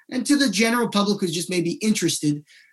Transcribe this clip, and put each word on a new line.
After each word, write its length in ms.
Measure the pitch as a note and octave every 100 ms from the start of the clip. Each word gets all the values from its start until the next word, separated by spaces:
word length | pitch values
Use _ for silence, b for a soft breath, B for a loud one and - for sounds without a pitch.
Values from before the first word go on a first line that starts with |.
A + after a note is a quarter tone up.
| -
and 120 | B3+ G#3+
to 100 | C#4+
the 140 | C4+
general 360 | F#3 A3+ A#3+ A3+
public 320 | G3+ G3+ G3+
who's 140 | F3+
just 160 | D#3+ E3
maybe 300 | F3+ E3+ E3+
interested 640 | G#3+ G#3+ E3+ - D3+ D3 b b b